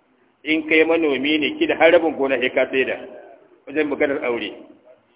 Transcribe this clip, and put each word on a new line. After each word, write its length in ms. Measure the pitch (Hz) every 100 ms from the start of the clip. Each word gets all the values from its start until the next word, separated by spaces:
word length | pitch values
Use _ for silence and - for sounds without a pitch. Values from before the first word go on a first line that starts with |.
| _ _ _ _
In 240 | 147 160 156
kai 160 | 160
manomi 540 | 160 165 156 131 139 156
ne, 180 | 139 -
kila 160 | 127 147
har 140 | 160
rabin 220 | 175 165 135
gona 220 | 135 131
sai 120 | 123
ka 160 | 139 127
saida 260 | 135 120 95 - - - - _ _ -
wajen 220 | 143 151
maganar 360 | 135 143 139
aure. 280 | 139 120 104 - - - _ - _